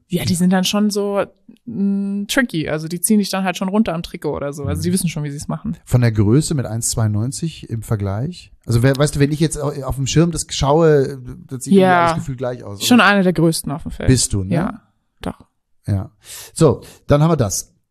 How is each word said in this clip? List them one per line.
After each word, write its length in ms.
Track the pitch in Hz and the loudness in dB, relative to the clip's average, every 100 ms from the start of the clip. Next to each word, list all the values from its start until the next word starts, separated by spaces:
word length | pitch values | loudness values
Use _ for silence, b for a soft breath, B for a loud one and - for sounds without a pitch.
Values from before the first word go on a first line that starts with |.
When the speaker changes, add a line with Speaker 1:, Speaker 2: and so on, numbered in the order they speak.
| _ | _
Speaker 1:
die, 60 | 175 | -4
ja, 80 | |
die 100 | - | -2
sind 160 | 170 180 | 0 2
dann 140 | 190 | 2
schon 240 | 180 208 214 | 0 0 0
so, 380 | 202 202 202 - _ - - - | 0 -2 -2 -4 _ -20 -20 -12
mm, 580 | 190 196 196 196 202 202 | -4 -2 -2 -4 -6 -2
tricky. 440 | - 247 165 147 | -2 0 -2 -4
Also 180 | 156 160 | -4 -6
die 140 | 175 | -6
ziehen 160 | - 214 | 2 2
dich 100 | 196 | 2
dann 160 | 190 | -2
halt 140 | 190 175 | -4 -4
schon 100 | 190 | -2
runter 240 | 208 226 | 0 0
am 80 | 165 | -2
Trikot 320 | 170 - 151 | -8 -8 -6
oder 200 | - 143 | -4 -6
so. 100 | 151 | -6
Also 140 | 139 147 | -6 -4
Speaker 2:
Mhm. 20 | |
Speaker 1:
sie 100 | 165 | -2
wissen 140 | 185 170 | 0 -2
schon, 140 | 151 | -4
wie 60 | 147 | -6
sie 60 | 143 | -8
es 100 | - | -8
machen. 280 | 160 220 - | -8 -8 -10
Speaker 2:
Von 160 | - 123 | -2 2
der 120 | 120 | 2
Größe 420 | 107 104 131 156 | 2 4 4 2
mit 100 | 147 | -2
eins 240 | 104 113 - | -4 -6 -4
zweiundneunzig 800 | - 110 104 120 - 165 - - | -2 0 0 -4 -6 -8 -8 -10
im 140 | 113 | -10
Vergleich? 680 | 107 107 101 101 147 180 - - | -4 -4 -2 -4 -6 -10 -18 -20
Also 180 | - 113 | -2 4
wer, 140 | 131 135 | 4 4
weißt 200 | 147 147 | 2 2
du, 40 | |
wenn 100 | 143 | 0
ich 80 | 151 | 2
jetzt 180 | 156 151 | 0 0
au-, 220 | 143 147 | -6 -6
auf 120 | 131 127 | -6 -4
dem 100 | 131 | 0
Schirm 240 | 151 170 | 2 2
das 160 | 151 - | 0 -8
schaue, 720 | - 139 156 160 147 131 135 123 131 - | -2 2 4 6 4 2 -4 -14 -18 -14
das 180 | 131 | -12
sieht 100 | 139 | 2
Speaker 1:
Ja. 60 | 196 185 | 4 6
Speaker 2:
irgendwie 60 | 180 170 | 4 2
alles 20 | 165 | 0
gefühlt 180 | 165 123 | -6 -6
gleich 260 | 127 123 | -6 -8
aus, 180 | 107 101 117 | -12 -8 2
Speaker 1:
Schon 140 | 240 | 6
Speaker 2:
oder? 60 | 190 | 6
Speaker 1:
einer 140 | 202 | 4
der 100 | 185 | 2
größten 360 | 165 165 165 - | 4 2 0 -4
auf 120 | 147 | -8
dem 80 | 156 | -10
Feld. 160 | - 104 | -2 2
Speaker 2:
Bist 240 | 127 - | 2 2
du, 100 | 101 | -2
ne? 100 | 95 | -2
Speaker 1:
Ja, 260 | - - - _ _ _ _ | -2 -2 -6 _ _ _ _
doch. 260 | 90 - - _ _ _ - | -12 -12 -18 _ _ _ -4
Speaker 2:
Ja. 260 | 101 92 _ B B B | -4 -4 _ B B B
So, 260 | - 156 - B B - | 2 4 4 B B 0
dann 160 | 147 | 4
haben 80 | 160 | 4
wir 60 | 156 | 2
das. 360 | 104 - - _ _ | 0 -4 -10 _ _